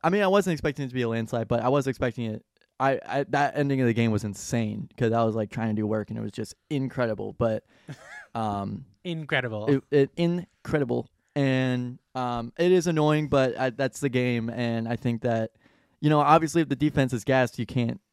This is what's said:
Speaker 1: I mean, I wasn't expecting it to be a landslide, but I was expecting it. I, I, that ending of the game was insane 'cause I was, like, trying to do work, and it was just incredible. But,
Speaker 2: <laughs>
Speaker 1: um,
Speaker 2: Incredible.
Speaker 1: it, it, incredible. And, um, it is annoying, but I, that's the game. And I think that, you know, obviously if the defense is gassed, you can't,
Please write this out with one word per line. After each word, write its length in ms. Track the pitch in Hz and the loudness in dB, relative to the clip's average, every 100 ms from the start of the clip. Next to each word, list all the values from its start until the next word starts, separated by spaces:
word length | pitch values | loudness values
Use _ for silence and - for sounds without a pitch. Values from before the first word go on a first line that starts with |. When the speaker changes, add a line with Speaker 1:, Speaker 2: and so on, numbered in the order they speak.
Speaker 1:
I 80 | 165 | 0
mean, 120 | 202 | 2
I 40 | 190 | 4
wasn't 260 | 202 190 | 4 2
expecting 320 | 156 151 143 135 | 0 -2 -4 -4
it 20 | |
to 60 | 127 | -2
be 60 | |
a 80 | 117 | -2
landslide, 400 | 113 110 120 110 | -2 -2 -4 0
but 120 | 120 | 0
I 60 | 120 | 2
was 200 | 143 135 | 2 0
expecting 400 | 127 127 117 113 | -2 -4 -4 -6
it. 180 | 107 - _ _ - | -8 -12 _ _ -2
I, 200 | 135 131 - | 0 0 -2
I, 160 | 127 143 | -4 -2
that 280 | 143 143 143 | 0 0 0
ending 240 | 143 135 | 0 2
of 60 | 123 | 2
the 60 | 113 | 4
game 160 | 117 | 2
was 120 | 107 | 0
insane 640 | 107 95 - 120 110 104 - - | -2 -8 -6 -4 -4 -6 -10 -2
'cause 120 | 117 | 0
I 120 | 113 | 2
was, 100 | 113 110 | 0 0
like, 140 | 104 | -4
trying 260 | - 113 107 | -4 -4 -2
to 60 | |
do 60 | 107 | -2
work, 220 | 107 104 | -2 -4
and 60 | 113 | -8
it 40 | |
was 100 | 107 | -8
just 220 | 107 110 - - | -10 -12 -14 -8
incredible. 640 | 147 131 131 117 104 104 | -6 -4 -2 -2 -4 -6
But, 300 | - 117 110 - _ - | -2 -2 -2 -8 _ -20
Speaker 2:
<laughs> 480 | 139 - - - 117 | -20 -18 -20 -12 -6
Speaker 1:
um, 500 | 110 101 101 101 - _ | -4 -4 -6 -10 -14 _
Speaker 2:
Incredible. 600 | 180 165 147 143 123 107 110 | -8 -8 -2 -2 -2 -2 0
Speaker 1:
it, 160 | 135 - | 0 2
it, 200 | 143 139 - | 2 2 2
incredible. 960 | 170 175 175 _ - 151 131 123 - _ _ 147 | 0 0 -6 _ -4 -2 0 -2 -4 _ _ -2
And, 600 | 135 131 131 127 123 123 _ | 0 2 0 -2 -4 -10 _
um, 400 | 127 123 120 117 - | -6 -4 -4 -6 0
it 140 | 175 | 4
is 140 | 185 165 | 4 4
annoying, 440 | 156 151 151 147 | 2 4 2 2
but 300 | 139 131 - | 2 2 2
I, 100 | 131 | -2
that's 280 | 113 131 - | -2 -4 -2
the 100 | 143 | -2
game. 400 | 127 123 120 113 | 0 0 0 -2
And 380 | 117 120 113 113 | -4 -2 -2 -2
I 80 | 120 | -2
think 260 | 120 117 | -2 -2
that, 280 | 123 113 113 _ _ _ _ _ | 0 0 -2 _ _ _ _ _
you 100 | 151 | 2
know, 80 | 151 | 4
obviously 420 | 143 156 160 170 | 6 6 6 0
if 80 | 151 | 0
the 60 | 131 | 0
defense 380 | 151 143 131 | 0 2 0
is 100 | 123 | 0
gassed, 340 | - 131 123 - | 2 2 2 -2
you 80 | 113 | -4
can't, 340 | 127 117 117 _ | -2 -2 -4 _